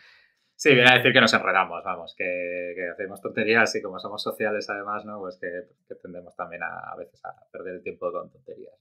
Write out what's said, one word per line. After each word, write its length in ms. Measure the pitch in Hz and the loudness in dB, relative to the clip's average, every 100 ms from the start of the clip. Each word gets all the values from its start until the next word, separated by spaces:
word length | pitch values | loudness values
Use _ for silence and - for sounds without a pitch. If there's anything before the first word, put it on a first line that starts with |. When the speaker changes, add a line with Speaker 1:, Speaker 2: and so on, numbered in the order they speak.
| _ _ _ _ _ - | _ _ _ _ _ 2
Speaker 1:
Sí, 140 | 156 | 6
viene 160 | 123 123 | 8 10
a 60 | 123 | 8
Speaker 2:
Eh, 20 | |
Speaker 1:
decir 160 | 131 | 8
que 80 | 117 | 6
nos 100 | 107 107 | 6 4
enredamos, 480 | 95 92 87 85 95 | 4 2 2 -4 -8
vamos, 300 | 87 82 - | -8 -12 -8
que, 560 | 92 90 87 90 87 87 | -6 -6 -6 -8 -8 -8
que 140 | 87 | -8
hacemos 300 | 92 95 101 | -8 -12 -10
tonterías 540 | - - 107 117 107 110 | -8 -4 2 2 2 -2
y 60 | |
como 160 | 98 92 | -8 -10
somos 240 | 101 104 | -12 -8
sociales 440 | 110 - 107 107 - | -8 -4 -4 -4 -6
además, 340 | 101 101 104 107 | -8 -8 -8 -10
¿no? 140 | 104 | -12
Pues 180 | 92 90 | -12 -10
que, 80 | 90 87 87 _ _ | -10 -10 -14 _ _
que 60 | - | -20
tendemos 340 | 90 87 87 - | -16 -16 -16 -14
también 280 | 87 87 | -12 -10
a, 160 | 82 87 - | -10 -10 -14
a 20 | 87 | -16
veces 260 | 90 _ - | -18 _ -18
a 40 | - _ | -18 _
perder 240 | 87 90 90 | -16 -14 -12
el 80 | |
tiempo 280 | - 87 90 | -12 -8 -8
con 200 | 87 - | -8 -12
tonterías, 420 | _ - - - _ | _ -20 -20 -20 _